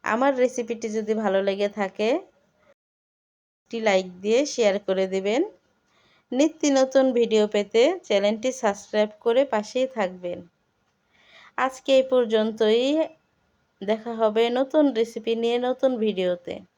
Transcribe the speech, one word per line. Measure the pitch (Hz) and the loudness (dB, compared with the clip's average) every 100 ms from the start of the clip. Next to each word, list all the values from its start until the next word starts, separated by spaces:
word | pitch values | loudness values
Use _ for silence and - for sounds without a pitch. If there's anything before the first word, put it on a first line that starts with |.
আমার | - 226 269 262 | -2 0 0 2
রেসিপিটি | 247 247 226 220 226 | 0 -2 -8 -8 -6
যদি | 220 214 | -6 -4
ভালো | 220 208 190 | -2 0 0
লেগে | 196 196 202 | 0 -2 -4
থাকে, | 208 196 - 214 294 - _ _ _ _ _ _ _ _ _ _ _ _ | -2 -8 -2 -2 -2 -4 _ _ _ _ _ _ _ _ _ _ _ _
একটি | _ _ 233 | _ _ -2
লাইক | 220 190 185 180 | 2 2 0 -8
দিয়ে | 202 233 294 | 0 0 0
শেয়ার | - 208 196 | 2 2 2
করে | 196 190 190 | -2 -2 0
দিবেন। | 190 196 240 415 - _ _ _ _ _ _ _ | -2 0 0 -2 -6 _ _ _ _ _ _ _
নিত্য | 247 311 - 294 | 0 0 2 0
নতুন | 269 262 269 262 | 2 4 4 2
ভিডিও | 240 226 214 208 | 2 2 2 2
পেতে | 214 202 226 269 359 | 0 0 2 2 0
চ্যানেলটি | - 202 202 220 254 | -2 0 0 -2 -6
সাবস্ক্রাইব | - 220 202 - 214 214 - | -2 -4 -4 -4 -2 -2 -2
করে | 233 233 | 0 0
পাশেই | 277 214 214 254 262 | 0 -2 -4 -4 -4
থাকবেন। | 240 185 185 180 175 175 _ _ _ _ _ _ _ _ - - - | -2 -6 -6 -10 -12 -16 _ _ _ _ _ _ _ _ -20 -14 -4
আজকে | 262 - - | -4 -4 2
এই | 269 | 2
পর্যন্তই। | 262 254 233 220 220 220 214 226 262 311 320 - _ _ _ _ _ _ | 4 0 2 0 0 0 2 2 2 0 -2 -6 _ _ _ _ _ _
দেখা | 196 220 233 | -4 -4 -4
হবে | 226 220 214 233 | -2 0 2 0
নতুন | 247 269 311 285 | 0 0 2 2
রেসিপি | 220 226 226 220 226 | 2 -4 -4 -4 -2
নিয়ে | 233 240 | -2 -2
নতুন | 247 254 269 247 | -2 0 -2 0
ভিডিওতে। | 214 185 180 180 - 185 185 | -2 0 -2 -4 -8 -14 -14